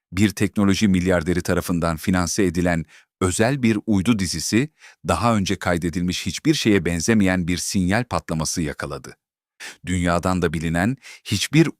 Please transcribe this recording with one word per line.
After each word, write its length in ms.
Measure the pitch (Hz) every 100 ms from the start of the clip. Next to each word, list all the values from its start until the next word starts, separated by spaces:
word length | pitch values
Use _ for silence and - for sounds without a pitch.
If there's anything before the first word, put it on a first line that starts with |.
| _
bir 180 | 90 104
teknoloji 580 | - 98 - 98 98 107
milyarderi 540 | 92 87 90 82 90
tarafından 540 | 87 87 85 87 82 80
finanse 480 | - 90 87 -
edilen 400 | 95 85 90 85 80 - _ _
özel 420 | 92 87 110 143
bir 160 | 117 104 -
uydu 320 | 101 90 226
dizisi, 520 | 90 80 - 107 147 - - - 80
daha 280 | 95 120 110
önce 200 | 92 95
kaydedilmiş 680 | - 85 85 87 90 85 -
hiçbir 280 | - -
şeye 300 | 151 113 101
benzemeyen 640 | 82 85 82 113 95 92 85
bir 80 | 87
sinyal 480 | - 101 90 107
patlaması 580 | 123 85 - 82 76 -
yakaladı. 540 | 76 67 73 69 64 - _ _ _ _ - - -
Dünyadan 560 | 92 87 87 92 92
da 100 | 85
bilinen 440 | 80 82 82 101 135 - -
hiçbir 460 | - 101 - 151 156 -